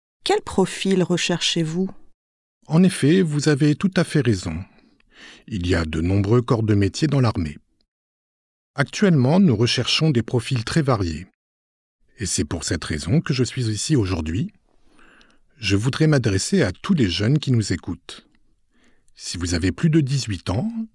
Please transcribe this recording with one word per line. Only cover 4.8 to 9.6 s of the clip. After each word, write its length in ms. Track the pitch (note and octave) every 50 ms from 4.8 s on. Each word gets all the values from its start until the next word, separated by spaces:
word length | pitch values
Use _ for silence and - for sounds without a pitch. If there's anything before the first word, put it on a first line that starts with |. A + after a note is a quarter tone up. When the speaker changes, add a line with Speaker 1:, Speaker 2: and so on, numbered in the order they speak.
| _ _ _ _ _ _ _ - - - - - -
Speaker 2:
Il 220 | - A2+ G2+ E2+ F2+
y 80 | F#2
a 80 | F2 E2
de 160 | D#2 D#2 D#2+
nombreux 420 | E2 F2 F#2+ G2+ G2 G2 A2+ B2 A#2+
corps 220 | - C3+ A2 A2
de 100 | G#2+ G#2+
métier 320 | G2+ G2+ F#2+ - - D#3+
dans 140 | D3+ C#3 C#3
l'armée. 380 | B2+ A2+ - F#2+ F2 D2 D2 - _ _ _ _ _ _ _ _ _ _ _ _ _ _ _ _ _ _ _ _ _ _ -
Actuellement, 640 | - C#3+ - - - - G3 E3+ C#3+ A#2+ B2+ D#3 F#3
nous 160 | G3+ F3 A#2
recherchons 560 | F#2+